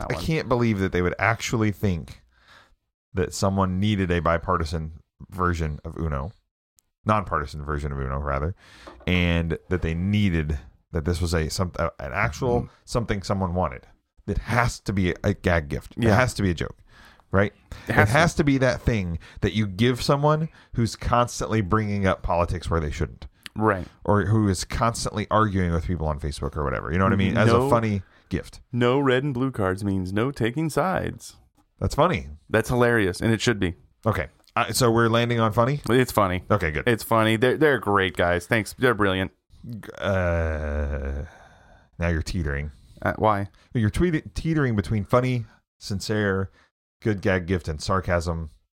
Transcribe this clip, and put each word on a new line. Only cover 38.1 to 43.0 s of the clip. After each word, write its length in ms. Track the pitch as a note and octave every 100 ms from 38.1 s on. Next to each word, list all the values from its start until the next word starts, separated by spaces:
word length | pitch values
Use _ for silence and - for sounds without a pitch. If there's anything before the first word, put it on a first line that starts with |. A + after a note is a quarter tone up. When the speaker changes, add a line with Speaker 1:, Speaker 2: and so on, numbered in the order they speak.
| -
Speaker 1:
guys. 300 | F2 F2 -
Thanks. 280 | A#2 G2 -
They're 160 | B2+
brilliant. 380 | G2+ G2+ F#2+ F#2 _ _ - -
Speaker 2:
G-, 220 | A2 - -
uh, 1300 | F#2 F#2+ F2+ E2+ D#2+ D#2 D2+ D2 D2 C#2+ C2+ C#2 C2+ - - - - - _ -
now 100 | E2+
you're 140 | D#2+
teetering. 480 | - F#2 D2+ C#2 D2 - - -